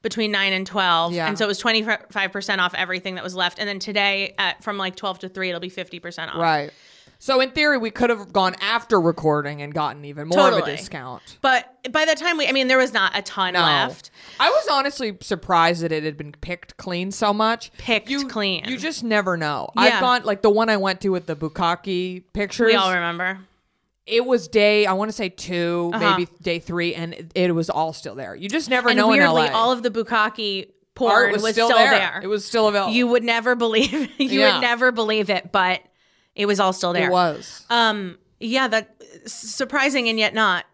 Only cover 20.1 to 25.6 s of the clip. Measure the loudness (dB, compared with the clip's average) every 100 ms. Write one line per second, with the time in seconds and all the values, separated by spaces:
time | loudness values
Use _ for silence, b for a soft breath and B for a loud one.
20.1 | 2 0 2 2 4 2 2 0 -2 -2
21.1 | -2 -4 -8 -8 -2 -2 -2 -4 -4 -4
22.1 | -10 _ -6 -6 2 4 4 4 0 -2
23.1 | -4 -6 -6 -16 _ _ _ _ _ -2
24.1 | 0 2 0 2 4 4 4 2 0 -2
25.1 | -4 -8 -8 -6 -4